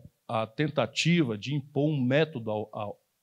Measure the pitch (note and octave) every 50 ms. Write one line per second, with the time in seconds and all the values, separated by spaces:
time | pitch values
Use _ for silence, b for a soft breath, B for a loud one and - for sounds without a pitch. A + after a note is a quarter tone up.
0 | - - _ _ _ - A#2+ A2+ A2 - - - D3+ D#3 - - A#2+ A2 - -
1 | - D#3 F3 F3 D3+ A#2+ A2 G2+ G2+ A#2+ D3 D3 - - - C#3 C#3+ D#3 D#3 C#3+
2 | B2 B2 C3+ D3 D#3+ D#3 D#3 C3 A2+ A2 G#2+ G#2+ A2 - - A#2 G#2+ G2+ - _
3 | _ _ _ _